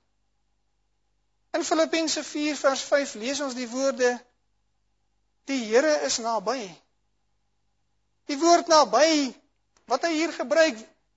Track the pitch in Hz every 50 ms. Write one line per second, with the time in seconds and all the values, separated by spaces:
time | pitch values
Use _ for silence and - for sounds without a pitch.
0 | _ _ _ _ _ _ _ _ _ _ _ _ _ _ _ _ _ _ _ _
1 | _ _ _ _ _ _ _ _ _ _ - 320 320 - 349 311 320 - - 330
2 | 330 302 - 311 285 - - 302 294 302 294 - - 277 269 254 - - 302 285
3 | 277 269 - 214 214 254 277 277 294 269 240 254 254 226 233 262 269 277 262 240
4 | 247 247 247 240 - _ _ _ _ _ _ _ _ _ _ _ _ _ _ _
5 | _ _ _ _ _ _ _ _ _ - 277 262 226 214 214 247 294 311 302 294
6 | 277 269 - - 226 233 226 214 185 208 254 269 214 185 160 - _ _ _ _
7 | _ _ _ _ _ _ _ _ _ _ _ _ _ _ _ _ _ _ _ _
8 | _ _ _ _ _ - 294 277 311 339 339 339 349 339 320 311 277 196 190 240
9 | 302 330 320 294 277 247 - - _ _ _ _ _ _ _ _ _ - 240 269
10 | - 339 320 302 330 320 - - 311 240 294 320 320 320 240 220 - - _ _
11 | _ _ _